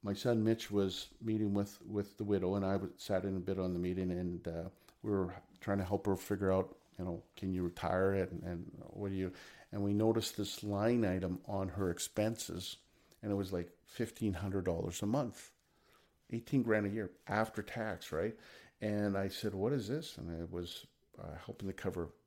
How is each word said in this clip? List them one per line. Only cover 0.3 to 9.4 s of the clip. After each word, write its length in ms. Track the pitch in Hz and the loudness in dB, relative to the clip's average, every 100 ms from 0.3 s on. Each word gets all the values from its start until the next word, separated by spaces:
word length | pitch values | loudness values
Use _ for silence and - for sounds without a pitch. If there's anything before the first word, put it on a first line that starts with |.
| 117 | 4
Mitch 280 | 110 113 - | 4 2 2
was 380 | 104 98 92 - - | 2 2 0 -10 -8
meeting 320 | 113 110 104 | -2 2 4
with, 240 | 101 101 - - | 2 0 -4 -4
with 300 | 104 101 - | -2 -2 -4
the 60 | |
widow, 320 | 104 101 90 101 | 2 4 4 2
and 80 | |
I 80 | 98 | 2
w-, 200 | 98 92 - | 2 0 -8
sat 280 | - 95 | 0 0
in 120 | 98 95 | 2 -2
a 40 | |
bit 180 | 90 95 | 0 0
on 140 | 92 | 0
the 40 | 87 | 2
meeting, 320 | 90 92 92 | 0 2 0
and, 380 | 90 90 87 - | 0 -2 -2 -4
uh, 200 | 82 87 - - _ | -6 -8 -12 -20 _
we 80 | 104 | 0
were 240 | 98 90 - - - | 2 2 -2 -16 -10
trying 180 | - 101 | 0 0
to 60 | |
help 220 | 90 98 101 | 2 2 2
her 100 | 95 | 0
figure 340 | - 98 98 | 0 2 4
out, 240 | 95 - - _ - | 4 2 -6 _ -8
you 60 | |
know, 180 | 92 85 - - | -6 -6 -8 -6
can 160 | 95 | -2
you 100 | 92 | 0
retire 520 | 87 - 87 92 95 | 0 -2 0 4 4
it, 180 | 98 92 | 4 0
and, 100 | 87 | -2
and 300 | 82 85 - - - | -4 -6 -8 -12 -14
what 220 | 101 101 | -6 -4
do 60 | 95 | -2
you, 140 | 92 90 | -2 -4